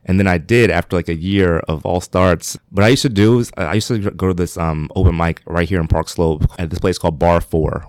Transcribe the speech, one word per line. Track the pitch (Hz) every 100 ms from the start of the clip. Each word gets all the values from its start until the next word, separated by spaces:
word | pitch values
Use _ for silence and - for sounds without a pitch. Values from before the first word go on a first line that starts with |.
| -
And | 92
then | 101
I | 87
did | 76 120 110
after, | 82 -
like, | 90 82
a | 82
year | 90 98 90 82
of | - 80
all | 95 90
starts. | - 90 92 82 - - _
What | 95
I | 107
used | 139
to | 143
do | 101 107 123
is, | 117 -
uh, |
I | 82
used | 104 -
to | 120
go | 98 85 92
to |
this, | 90 87 -
um, | 82 78 76
open | - 90 85
mic | 82 80 -
right | 85 85
here | 95
in | 80
Park | 82 80
Slope | - 82 78 - -
at | 85
this | 85
place | 98 90
called | 87 76
Bar | 85 85
Four, | - 82 76 -